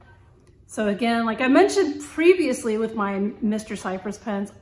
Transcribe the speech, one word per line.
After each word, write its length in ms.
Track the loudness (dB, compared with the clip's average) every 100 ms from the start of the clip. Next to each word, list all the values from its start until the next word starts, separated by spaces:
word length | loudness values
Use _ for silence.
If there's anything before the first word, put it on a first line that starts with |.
| -20 -20 _ _ _ _ -14
So 220 | -4 -2
again, 360 | 0 0 0
like 160 | -2 -2
I 80 | 4
mentioned 540 | 6 6 4 0 -2
previously 760 | -10 2 6 6 4 -2 -2 -2
with 160 | -2
my 240 | -2 -4 -2 -4 -2
Mister 360 | -2 -2 -6 -8
Cypress 420 | -6 -8 -8 -10
pens, 340 | -6 -6 -6 -10